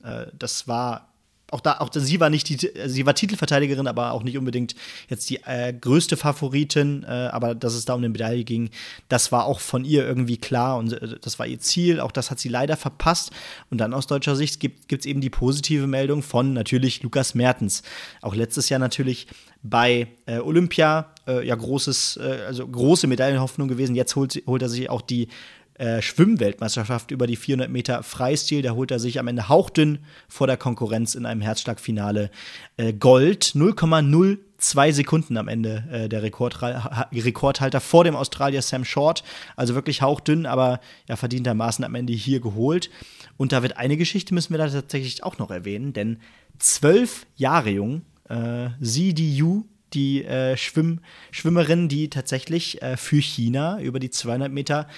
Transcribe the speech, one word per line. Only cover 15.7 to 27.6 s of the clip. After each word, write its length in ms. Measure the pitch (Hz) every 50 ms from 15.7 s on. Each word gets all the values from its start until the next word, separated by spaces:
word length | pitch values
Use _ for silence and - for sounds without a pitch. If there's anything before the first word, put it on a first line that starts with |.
| 156 143 139
Meldung 360 | 135 135 135 135 139 147 151 139
von 300 | - - 120 127 135 135
natürlich 500 | 120 107 - 139 127 131 131 - - -
Lukas 320 | 120 - 139 127 - -
Mertens. 480 | 117 123 127 127 - 110 98 - - - - - - - - - -
Auch 140 | - 104 98
letztes 340 | 107 117 117 - - 123 -
Jahr 120 | 139 131
natürlich 460 | 131 123 - - 135 127 123 - - - - - - _ _ _ -
bei, 440 | 110 113 120 123 123 120 120 120 113 - _ _
äh, 120 | - 117 117
Olympia, 760 | 123 156 156 170 180 170 - - 160 156 156 160 156 - _ - _
äh, 200 | - 127 123 123
ja, 80 | 123 120
großes, 640 | 110 113 120 135 139 - 143 127 - - - - -
äh, 220 | 139 135 135 127 104
also 220 | 101 131 123 127 123
große 380 | 123 120 123 139 175 - -
Medaillenhoffnung 640 | 139 127 120 131 139 139 131 131 127 - - 139 131
gewesen. 280 | 127 120 135 127 123
Jetzt 180 | 123 127 - -
holt, 260 | 139 139 131 - 147 -
holt 140 | - 127 131
er 80 | 131 120
sich 220 | 117 120 127 -
auch 100 | 127 117
die, 280 | - - 123 120 117 117 - - - - - - _ _ _ -
äh, 240 | 123 117 113 113 -
Schwimmweltmeisterschaft 1120 | - - - 170 208 226 - 113 101 101 - 113 110 - 123 107 104 127 117 - - 147
über 160 | 127 127 120
die 80 | 120
vierhundert 340 | 110 - - 139 127